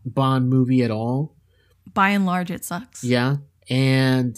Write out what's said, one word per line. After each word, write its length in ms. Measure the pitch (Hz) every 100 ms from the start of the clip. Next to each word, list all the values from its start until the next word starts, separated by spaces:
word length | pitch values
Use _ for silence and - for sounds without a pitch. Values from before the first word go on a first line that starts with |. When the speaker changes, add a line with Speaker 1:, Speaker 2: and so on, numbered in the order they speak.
Speaker 1:
Bond 460 | 131 123 131 131 127
movie 320 | 131 127 131
at 80 | 117
all. 460 | 107 117 131 156 _ _ _ _ _ -
Speaker 2:
By 140 | - 196
and 160 | 202 190
large, 240 | 180 175
it 140 | 175
sucks. 400 | - 175 254 -
Speaker 1:
Yeah. 320 | 123 123 127 143 - _ -
And 640 | 127 135 131 131 127 123